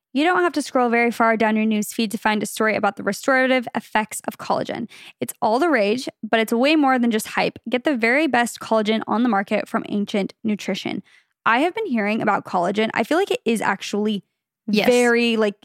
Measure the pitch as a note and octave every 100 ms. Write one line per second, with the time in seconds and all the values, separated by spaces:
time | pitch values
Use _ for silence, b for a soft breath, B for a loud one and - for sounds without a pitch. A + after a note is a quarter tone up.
0 | _ B3+ D#4+ F4+ F4 D4 C4+ C4+ B3 A#3
1 | A#3+ A3 A3+ A3 A3 A3 A3 G#3+ G#3 -
2 | A3+ G#3+ A3 G#3+ G#3 - A3 G#3 G#3 G3+
3 | G3 G3+ - C4 C4 C4 A#3+ - - A3
4 | G#3+ - - - - - - - A#3+ B
5 | B - - - A3+ A3+ E4+ C4 G3+ A#3+
6 | - - G#3+ A3+ A3 A#3 C4+ D#4+ C#4 C4
7 | A#3+ G#3+ - - F3+ - - B3 C#4 C4+
8 | A3+ C4 D#4 A#3+ A#3+ - - A3 G#3 A3
9 | - G#3+ B3 G3 G3 G#3+ - A3+ - G#3
10 | G3+ G#3+ F#3+ - A3 G#3 - G3+ - -
11 | b b b _ - A3+ D#4+ F4+ G#4+ A#3
12 | G3+ A3 G#3+ G3 - F#3+ F3 G3+ A3 -
13 | - D#4 G4 - - A3+ - G3 - G3+
14 | G#3+ G#3 - _ _ _ - G#3 - B3
15 | A#3+ A#3 A#3 A3+ G#3+ G3+